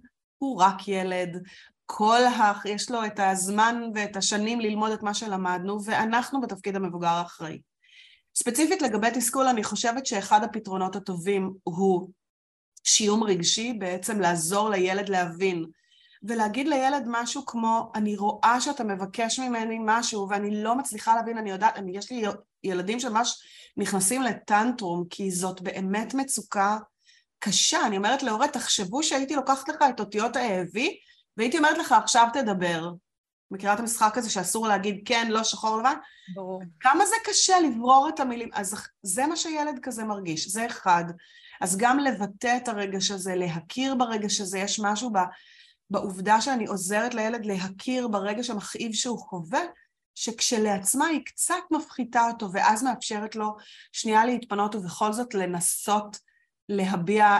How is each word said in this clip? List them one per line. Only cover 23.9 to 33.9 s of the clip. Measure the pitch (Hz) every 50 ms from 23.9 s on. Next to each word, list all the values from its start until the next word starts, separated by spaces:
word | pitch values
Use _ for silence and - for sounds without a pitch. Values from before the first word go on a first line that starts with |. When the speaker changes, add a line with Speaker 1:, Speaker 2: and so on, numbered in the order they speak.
| 202 190 190 - 247 262
Speaker 1:
לטנטרום, | 262 226 214 240 - - 214 208 220 247 247 - 208 175 170 175 175 175
כי | - - 202 190
זאת | 185 180 185 185 185 190
באמת | 180 190 - 190 190 190 196 214 226 233 247
מצוקה | 269 277 269 - 226 - - - 208 196 202 214 220 214 - _ _ _ _ _ _ _ _ _ _
קשה." | - 208 175 - - - 302 339 320 233
אני | 202 190
אומרת | 202 214 262 269 269
להורה, | 240 214 214 269 294
"תחשבו | - 240 - - - - 202 175 214 277 311
שהייתי | - 311 269 269 269 311
לוקחת | 277 254 269 269 269 - -
לך | 302 - 302 269
את | 247 -
אותיות | 208 202 - 208 214 240 240
ה-וי, | 277 247 233 190 185 180 175 175 208 269 359 - - _ _ _ _ _ _ _ 202
והייתי | 226 247 285 330
אומרת | 294 302 311 320
לך, | - -
'עכשיו | 247 220 220 - - 233 233 226 233
תדבר.'" | 285 262 208 196 185 180 175 170 165 160 175 175 175 _ _ _ _ _ _ _ _ _ -
מכירה | 185 190 196 202 208
את | 208
המשחק | 233 220